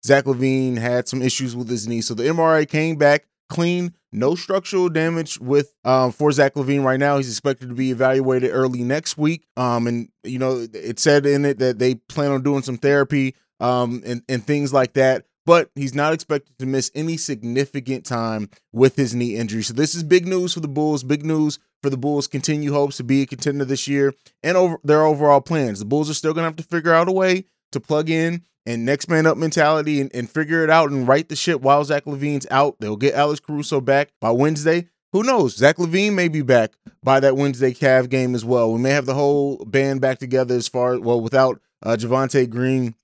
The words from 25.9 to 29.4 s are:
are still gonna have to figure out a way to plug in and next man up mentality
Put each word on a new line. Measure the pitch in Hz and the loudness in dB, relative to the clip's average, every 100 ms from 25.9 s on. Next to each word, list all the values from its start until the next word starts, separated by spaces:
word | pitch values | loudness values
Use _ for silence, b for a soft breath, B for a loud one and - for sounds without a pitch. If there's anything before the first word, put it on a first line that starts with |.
| 143 151 | -2 -2
are | |
still | 151 156 | -2 0
gonna | 170 165 | 0 -2
have | 156 | -6
to | |
figure | 160 170 160 | -6 -2 4
out | 165 180 | 4 4
a | |
way | 190 185 185 185 _ _ | 2 2 0 -4 _ _
to | - | -10
plug | - 151 160 | -2 -2 0
in | 160 165 170 _ _ - | 0 0 -4 _ _ -8
and | 117 | -4
next | 117 143 - | 0 -2 0
man | 160 160 | 2 4
up | |
mentality | 135 | 2